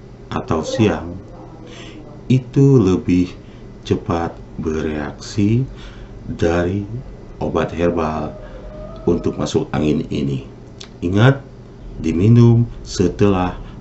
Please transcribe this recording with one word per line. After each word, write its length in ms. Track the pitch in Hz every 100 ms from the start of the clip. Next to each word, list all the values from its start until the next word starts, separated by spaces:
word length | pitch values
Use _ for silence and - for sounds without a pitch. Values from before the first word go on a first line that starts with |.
| - - -
atau 320 | 82 - 80
siang, 540 | 78 - 104 80 85 92 - - - - - - - - - - -
itu 540 | 131 - 139 139 131
lebih 500 | 92 87 87 90 90 - - - - - -
cepat 480 | 95 - 85 82 - - -
bereaksi 1040 | 78 78 78 76 73 69 - 107 104 120 131 - - - - - -
dari 580 | - 85 87 87 101 101 120 - - - -
obat 320 | 73 80 80
herbal 640 | 82 85 85 78 78 76 - - - - - - - -
untuk 320 | 82 87 -
masuk 320 | 76 80 73
angin 320 | 73 76 76 -
ini. 400 | 76 69 65 - - - - - -
Ingat, 400 | 87 101 127 135 - - - - - -
diminum 640 | 80 80 104 120 117 117 117 -
setelah 800 | - - 87 - 101 95 90 - - -